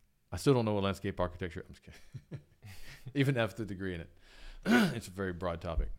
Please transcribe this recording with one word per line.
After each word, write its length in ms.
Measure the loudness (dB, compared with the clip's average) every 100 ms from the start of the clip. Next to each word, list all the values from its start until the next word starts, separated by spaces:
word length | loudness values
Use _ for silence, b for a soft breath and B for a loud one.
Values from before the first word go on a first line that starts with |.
| _ _ -10
I 40 | 0
still 160 | 4
don't 120 | 4 4
know 80 |
what 80 | 2
landscape 360 | 2 0 -2 0
architecture, 440 | 0 -2 -6 -6 -12
I'm 60 |
just 100 | -16
kidding. 560 | -20 -20 -16 -16 -12 -14 -14 -20 -16
<laughs> 400 | -12 -12 -12 -4
Even 240 | 2 4 4
after 240 | 2 0
the 40 | -6
degree 280 | -4 -2
in 60 | -4
it. 80 | -6 -14 B B B B 4
<clears throat> 300 | 6 6 0
It's 100 | -6
a 40 |
very 200 | -4 -4
broad 280 | -2 -2 -2
topic. 260 | -2 -2 -2